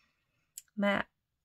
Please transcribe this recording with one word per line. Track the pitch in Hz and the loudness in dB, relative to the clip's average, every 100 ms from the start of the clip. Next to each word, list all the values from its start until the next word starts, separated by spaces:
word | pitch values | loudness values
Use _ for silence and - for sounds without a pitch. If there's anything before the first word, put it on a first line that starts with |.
| _ _ _ _ _ - - | _ _ _ _ _ -20 -14
Maar | 208 202 202 - _ _ _ | -2 0 0 -2 _ _ _